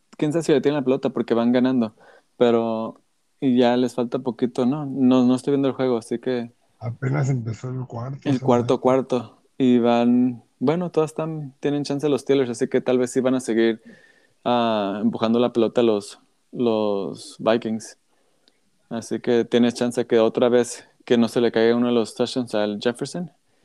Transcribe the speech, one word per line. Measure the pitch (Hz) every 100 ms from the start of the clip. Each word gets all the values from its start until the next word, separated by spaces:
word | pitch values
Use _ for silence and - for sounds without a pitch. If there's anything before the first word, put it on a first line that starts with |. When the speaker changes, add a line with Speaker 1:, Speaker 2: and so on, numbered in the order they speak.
| _ -
Speaker 1:
quién | 151
sabe | 160
si | 160
le | 139
tiene | 143 147
la |
pelota | 127 135 131
porque | 120 113
van | 117 117
ganando, | 123 127 127 110 - - - _ -
pero | 120 117 113 113 110 - _ _ _ _
y | 139 123
ya | 120 123
les | 123
falta | - 120 131
poquito, | 127 110 123 127 123
¿no? | 151
No, | 139 135 127 127
no | 123
estoy | 127 143
viendo | 139 135
el |
juego, | 127 131 117
así | - 117
que | 131 123 117 - _ _
Speaker 2:
Apenas | 120 120 131 143 131
empezó | 131 113 110 127
el | 127 131
cuarto, | 117 123 139 -
Speaker 1:
el |
Speaker 2:
o | 131
sea, | 127
Speaker 1:
cuarto, | 120 120 127
cuarto, | 127 135 123 123 117 - _ _
y | 127 123
van, | 117 120 120 123 127 117 - _
bueno, | 127 170 175
todas | 160 156
están, | - 160 156 143 -
tienen | 147 147
chance | 139 143 147
los | 131
Steelers, | - 139 123
así | 113 131
que | 127
tal | 123 127
vez | 123
sí | -
van | 127
a | 131
seguir, | 123 113 113 113 - - _ _ _ _
ah, | 120 120 117 110 98 104
empujando | 110 107 110 117
la | 120
pelota | 120 110 -
los, | 117 104 101 - _ _ _
los | - 120 110 107 101 85 - - -
Vikings. | 110 117 113 110 - - _ _ _ _ _ _ _ _ _
Así | 117 - 113
que | - 120 110
tienes | 120 120
chance | 117 123 120 117
que | 117
otra | 110 117 120
vez | 123 120 - - _ -
que | 120
no | 113
se | 131
le | 117
caiga | 113 113 120
uno | 120
de |
los | 120 107
touchdowns | - 120 131 117
al | 110 104 104
Jefferson, | 120 120 143 175 175 - _ _